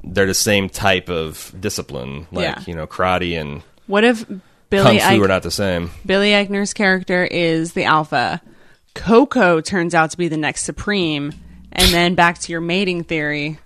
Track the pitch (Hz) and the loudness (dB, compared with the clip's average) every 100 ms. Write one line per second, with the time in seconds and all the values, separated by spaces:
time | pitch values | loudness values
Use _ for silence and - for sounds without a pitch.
0 | - 92 95 95 - 101 95 - 101 92 | -6 0 0 2 2 2 0 0 0 0
1 | 85 87 80 78 - 95 101 - - 69 | 0 -6 -6 -10 -16 -8 -8 -6 -8 -10
2 | 62 69 85 87 165 - - 82 76 - | -10 -12 -10 -6 -4 -6 -10 -10 -8 -2
3 | 92 90 90 85 76 73 - _ - 196 | 0 0 -2 -4 -6 -10 -16 _ -2 2
4 | 233 226 - 190 - _ - 196 202 214 | 2 2 -4 -14 -16 _ -2 2 4 6
5 | 185 196 95 95 85 - 101 87 85 - | 4 4 4 2 -2 -2 0 0 -4 -8
6 | 190 190 202 208 196 202 202 - 202 185 | -2 2 4 2 2 -2 -4 0 0 0
7 | 185 180 180 170 170 165 165 - 127 156 | 0 0 0 0 0 0 -2 -2 2 2
8 | 156 143 110 113 - - - _ _ - | 2 -2 -2 -4 -10 -20 -20 _ _ -8
9 | - 226 277 254 185 165 156 185 170 170 | 4 4 6 4 4 2 0 -2 0 2
10 | 160 - 175 156 151 - - 156 - 202 | 0 0 -4 -2 -4 -4 -8 -8 -4 -2
11 | 170 147 143 156 - - - - 185 175 | -2 -2 -6 -10 -18 -20 -10 0 2 4
12 | 175 180 170 175 - 170 170 180 202 175 | 2 4 2 2 -8 -6 -2 -2 -2 -4
13 | 165 165 147 147 147 151 | -4 -4 -2 -4 -6 -8